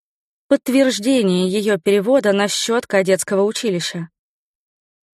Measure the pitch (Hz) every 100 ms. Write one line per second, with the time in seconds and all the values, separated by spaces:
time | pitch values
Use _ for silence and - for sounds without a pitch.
0 | _ _ _ _ _ 277 - 254 262 202
1 | 220 262 196 180 185 208 208 196 202 202
2 | 196 269 208 196 202 - - 226 - 196
3 | 185 185 - 196 202 220 233 175 - 175
4 | 165 _ _ _ _ _ _ _ _ _
5 | _